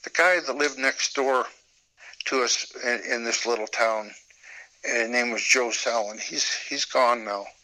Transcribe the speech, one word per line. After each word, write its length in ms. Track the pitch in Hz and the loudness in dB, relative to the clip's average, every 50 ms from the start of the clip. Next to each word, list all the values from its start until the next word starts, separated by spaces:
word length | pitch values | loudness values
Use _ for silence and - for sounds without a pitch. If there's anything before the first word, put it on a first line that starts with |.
| - | -12
the 60 | - | -4
guy 300 | - - 165 180 180 175 | 2 4 4 6 4 4
that 160 | 135 135 123 | 0 -4 0
lived 220 | 143 147 143 135 131 | 0 0 0 0 0
next 360 | 131 135 123 - - - - | -2 -2 0 0 -4 -2 0
door 300 | - 131 135 131 127 113 - - _ _ _ _ _ _ _ _ _ - - - _ - | 0 2 2 2 2 0 -2 -8 _ _ _ _ _ _ _ _ _ -20 -20 -16 _ -6
to 160 | - 135 131 | -2 0 0
us 300 | 123 113 - - - - - - - | 2 2 0 -2 -2 -8 -10 -6 -2
in, 160 | 123 120 - - - | -2 -2 -2 -2 -4
in 120 | 127 117 117 | -4 -2 -2
this 220 | 117 113 - - | -2 -2 -2 0
little 200 | 117 120 107 107 | 0 0 -2 -2
town, 440 | 107 - - 117 113 110 107 107 107 - - - _ - _ - - - - - _ _ _ - 143 | -6 0 2 2 2 2 0 -4 -8 -16 -20 -20 _ -20 _ -20 -20 -20 -20 -20 _ _ _ -6 -2
uh, 60 | 127 | 0
his 140 | 117 113 113 | 0 0 2
name 200 | 120 123 120 120 | 2 0 0 0
was 120 | 117 104 | -2 -2
Joe 280 | - - - 131 123 117 | 2 4 4 4 4 0
Sallin. 500 | 107 - - 120 117 117 104 104 107 107 | -2 -2 0 0 0 0 0 -2 -6 -10
He's, 320 | - - - - - - - - - - | -10 -6 -2 -2 -2 0 -2 -4 -4 -6
he's 160 | 143 143 - | -4 -4 -4
gone 400 | - - 127 127 120 120 117 110 | 0 4 4 6 6 4 2 0
now. 200 | 104 101 101 101 - - _ | -4 -4 -6 -6 -10 -16 _